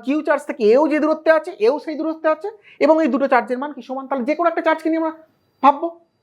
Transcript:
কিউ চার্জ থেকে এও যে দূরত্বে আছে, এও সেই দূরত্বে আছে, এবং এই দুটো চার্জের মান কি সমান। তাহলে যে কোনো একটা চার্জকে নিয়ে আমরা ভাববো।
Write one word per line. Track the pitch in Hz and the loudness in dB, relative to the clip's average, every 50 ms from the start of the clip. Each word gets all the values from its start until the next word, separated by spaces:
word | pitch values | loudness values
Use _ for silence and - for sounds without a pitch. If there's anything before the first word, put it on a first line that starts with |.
| 226 | -4
কিউ | 254 285 311 302 339 | -4 -4 -2 0 0
চার্জ | 294 285 294 - | -2 -2 -2 -8
থেকে | 294 - 220 208 226 | -6 0 2 4 4
এও | 269 311 294 | 4 4 2
যে | 294 302 311 | 2 0 0
দূরত্বে | 302 311 311 - 330 320 311 | 0 -2 0 2 2 2 2
আছে, | 311 359 - - 208 233 | 2 -4 -8 0 0 0
এও | 285 294 - | 0 0 -4
সেই | 320 311 269 | -8 -8 -6
দূরত্বে | 311 320 311 320 - 311 311 | -6 -6 -6 -4 -2 -2 -2
আছে, | 311 - 415 - - _ - - - - | -2 -6 -12 -12 -12 _ -20 -6 -2 2
এবং | 285 320 311 320 | 4 4 4 2
এই | 262 233 | 0 0
দুটো | 254 277 262 254 | 0 0 2 2
চার্জের | 240 220 226 247 247 | 2 0 0 -6 -8
মান | 277 302 277 | -8 -10 -12
কি | 262 - - | -14 -14 -12
সমান। | 254 269 262 254 | -12 -12 -8 -6
তাহলে | 277 269 226 254 | -6 -6 -2 -4
যে | 302 320 | -2 0
কোনো | 339 339 | 0 -2
একটা | 330 349 330 320 | 0 0 0 0
চার্জকে | 311 320 320 320 | 0 0 0 -2
নিয়ে | 320 320 320 | -2 -2 -2
আমরা | 320 320 - - _ _ _ _ _ _ _ - | -4 -6 -10 -20 _ _ _ _ _ _ _ 2
ভাববো। | 277 277 285 330 339 339 _ _ _ _ _ | 2 2 2 -2 -8 -10 _ _ _ _ _